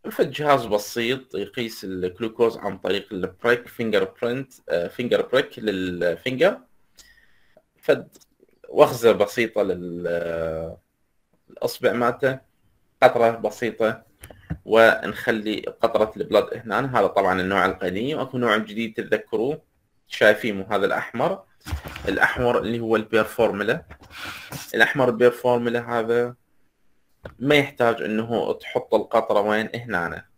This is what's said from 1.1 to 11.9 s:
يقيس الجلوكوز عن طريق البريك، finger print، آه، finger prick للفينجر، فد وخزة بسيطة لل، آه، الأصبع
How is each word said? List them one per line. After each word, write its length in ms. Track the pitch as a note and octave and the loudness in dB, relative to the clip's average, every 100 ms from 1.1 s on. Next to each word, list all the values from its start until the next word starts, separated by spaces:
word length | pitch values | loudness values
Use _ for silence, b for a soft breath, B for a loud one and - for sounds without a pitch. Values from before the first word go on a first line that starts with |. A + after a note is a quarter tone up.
| C3+ - | -2 -6
يقيس 500 | F#2+ G2 - A2+ - | -8 -6 -6 -8 -8
الجلوكوز 720 | G2+ F#2 F2+ - A2+ - A#2 A2+ | -10 -6 -6 -4 -8 0 0 0
عن 220 | G2+ F#2 | -8 -6
طريق 340 | F#2+ G2 - | -4 -4 -4
البريك، 560 | F#2+ F2+ - A#2+ A#2+ - | -8 -8 -2 0 0 -2
finger 460 | - A2+ G#2 F#2+ - | -8 0 0 0 -4
print، 300 | A#2+ B2+ C3+ - - | -6 -6 -8 -18 -4
آه، 200 | E2+ E2+ | -4 -4
finger 340 | - A#2+ G2+ | -6 0 0
prick 360 | - B2+ C#3+ - | 2 0 -2 -6
للفينجر، 1000 | G#2+ F#2+ F#2 F2 F2 E2 B2+ B2+ F3 B3+ _ _ _ b b b b b b b _ _ | -4 -2 -4 -2 -2 -2 -6 2 2 0 _ _ _ b b b b b b b _ _
فد 260 | - C3 - _ _ _ _ _ - | 0 0 -2 _ _ _ _ _ -6
وخزة 440 | E2 D3 B2 A#2 | 4 4 6 4
بسيطة 500 | F#2+ G2+ - A2+ G#2+ | 4 2 0 -2 0
لل، 420 | G2 F2+ F2+ E2+ F2 | -2 -2 -6 -6 -4
آه، 720 | E2+ E2+ E2 E2 D#2+ E2 - _ _ _ _ _ _ _ | -4 -4 -4 -4 -6 -8 -12 _ _ _ _ _ _ _
الأصبع 420 | - A#2+ - B2 | -6 -6 0 0